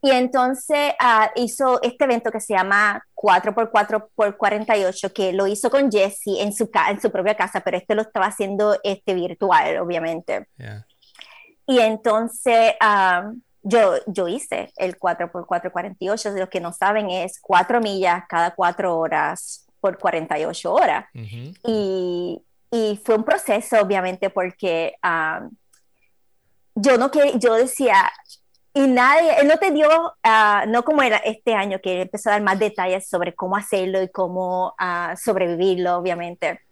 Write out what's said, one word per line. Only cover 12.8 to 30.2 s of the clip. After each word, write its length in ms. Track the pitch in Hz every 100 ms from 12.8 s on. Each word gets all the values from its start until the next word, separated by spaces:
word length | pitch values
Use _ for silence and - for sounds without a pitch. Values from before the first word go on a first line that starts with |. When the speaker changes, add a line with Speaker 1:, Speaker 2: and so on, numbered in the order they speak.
Speaker 1:
ah, 520 | 214 208 185 180 202 240 _ _
yo, 320 | 202 226 202 151 -
yo 220 | 196 175
hice 440 | 226 - - - -
el 200 | 185 180
cuatro 340 | 185 175 175
por 140 | 180 170
cuatro 260 | 175 180
cuarenta 240 | 180 185 185
y 80 | 180
ocho. 220 | 220 214
Los 180 | 202 185
que 120 | 185
no 120 | 170
saben 380 | 170 196 214 208
es 300 | 185 180 -
cuatro 400 | - 185 190 240
millas 420 | 220 196 185 175 -
cada 240 | 175 170
cuatro 420 | 175 175 175 190 165
horas 680 | 165 156 151 175 - - _ _
por 180 | 196 185
cuarenta 400 | 190 170 156 151
y 60 |
ocho 280 | 156 170 170
horas. 340 | 220 359 143 -
Speaker 2:
Ujú. 380 | 123 110 117 131 185
Speaker 1:
Y, 800 | - 220 196 190 180 175 175 - _ _ _
y 300 | 233 220 208
fue 120 | - 220
un 80 |
proceso, 560 | 226 339 - 214 226 226
obviamente, 500 | 196 196 185 185 196
porque, 640 | 190 185 - 190 165 165 -
ah, 460 | 185 165 160 160 - - _ _ _ _ _ _ _ _ _ _ _
yo 220 | - 214 247
no 140 | 269
quer-, 280 | 294 285 247
yo 160 | 240
decía, 560 | 226 254 - 262 196 - - _ - _ _ _
y 120 | - 277
nadie, 540 | 247 247 302 330 -
él 80 | 285
no 100 | 320
te 120 | 381
dio, 440 | 294 302 320 330 -